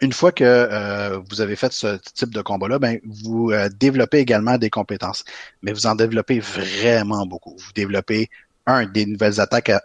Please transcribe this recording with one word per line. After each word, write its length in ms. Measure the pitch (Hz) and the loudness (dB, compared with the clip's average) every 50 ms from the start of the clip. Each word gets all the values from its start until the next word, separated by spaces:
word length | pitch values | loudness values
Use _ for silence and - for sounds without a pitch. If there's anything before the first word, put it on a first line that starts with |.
une 100 | 135 135 | 0 -2
fois 220 | 123 - - 180 175 | 0 4 2 2 4
que, 100 | - 135 | 6 6
euh, 760 | 123 123 120 120 113 104 107 101 101 101 101 101 101 95 98 92 98 | 6 6 6 4 2 0 -4 -4 -4 -4 -4 -4 -4 -4 -6 -8 -8
vous 100 | 101 104 | -4 -4
avez 160 | 110 101 104 | -2 -2 -2
fait 160 | - - 127 | -2 -4 -4
ce 240 | - - - 104 104 95 - - - | -4 -2 -4 -4 -4 -4 -8 -12 -8
type 200 | - - 117 113 | -6 -6 -4 -4
de 80 | 107 | -6
combat-là, 380 | 101 - 101 95 98 101 127 139 | -6 -4 -4 -4 -2 -2 0 0
ben, 200 | 135 117 117 113 - | 0 0 -2 -4 -8
vous, 460 | 110 107 104 107 110 113 117 117 113 | -12 -16 -12 -8 -4 -2 0 0 2
euh, 180 | 107 107 101 101 | 2 2 0 0
développez 480 | 98 101 131 139 135 131 117 - - | 0 2 2 2 4 4 2 4 4
également 400 | 147 135 123 117 107 107 120 127 | 2 4 4 2 2 2 2 0
des 120 | 120 113 107 | 0 0 -2
compétences. 540 | - 110 101 - 104 95 - 92 98 - - - - - - - _ _ | -2 -4 -4 -6 -6 -6 -6 -8 -8 -8 -12 -14 -18 -18 -20 -20 _ _
Mais 100 | - 101 | -8 -8
vous 140 | 107 104 107 | -6 -2 0
en 100 | 113 107 | 0 2
développez 440 | 107 113 113 113 113 104 - 131 117 | 2 2 2 2 -2 0 0 0 -2
vraiment 840 | 104 - - 101 95 95 95 98 107 120 117 113 104 101 107 101 101 | -2 -4 -8 -8 -6 -6 -4 0 2 2 4 2 2 0 -2 -4 -4
beaucoup. 300 | 90 90 85 - - - | -6 -8 -12 -16 -18 -20
Vous 140 | 92 - - - | -20 -18 -10 -6
développez, 560 | 107 101 98 101 98 - - 110 107 113 - - - _ _ _ _ - | -6 -4 -2 -2 -4 -2 -2 -2 -2 -2 -4 -8 -20 _ _ _ _ 0
un, 180 | - 131 127 117 | 2 2 2 2
des 200 | 95 98 107 107 | 0 0 -2 -2
nouvelles 340 | 104 107 101 110 104 101 107 | -2 -2 0 0 0 2 2
attaques 300 | 101 - - 117 - - | 0 2 0 0 2 2
à, 120 | 104 98 | 0 0